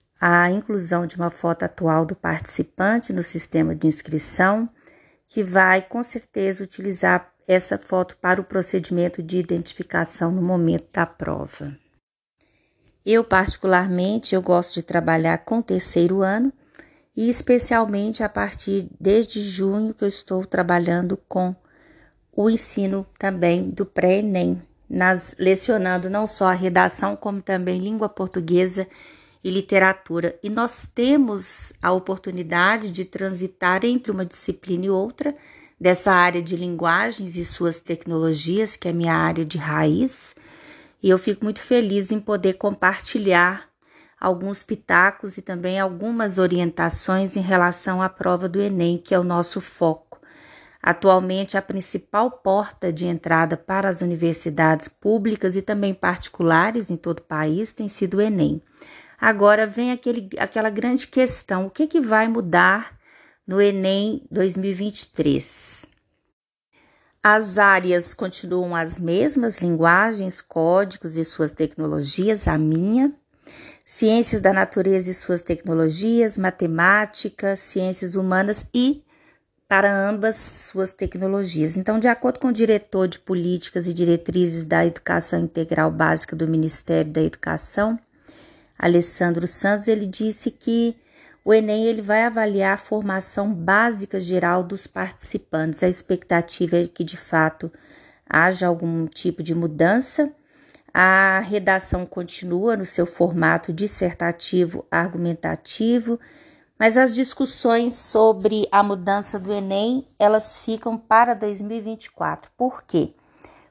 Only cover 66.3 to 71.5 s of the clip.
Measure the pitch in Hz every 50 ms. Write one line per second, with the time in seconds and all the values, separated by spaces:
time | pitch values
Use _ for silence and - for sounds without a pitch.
66.3 | _ _ _ _ _ _ _ _ _ _ _ _ _ _ _ _ _ _ - 208
67.3 | 214 214 220 196 185 208 202 202 196 185 185 180 175 175 175 - - - 220 185
68.3 | - - - 175 180 180 180 180 175 165 165 160 175 185 175 165 170 196 240 302
69.3 | 294 269 233 226 202 - 180 175 170 160 160 170 170 185 208 226 220 208 190 185
70.3 | - - - - - 165 160 170 180 190 202 190 180 - - 165 156 160 165 160
71.3 | - - 160 147